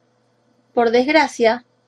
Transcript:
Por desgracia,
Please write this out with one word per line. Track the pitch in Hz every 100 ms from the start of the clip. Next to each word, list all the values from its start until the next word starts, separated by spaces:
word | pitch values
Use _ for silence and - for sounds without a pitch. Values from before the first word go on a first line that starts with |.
| _ _ _ _ _ _ _
Por | - 233
desgracia, | 240 254 311 277 - 226 240 _ _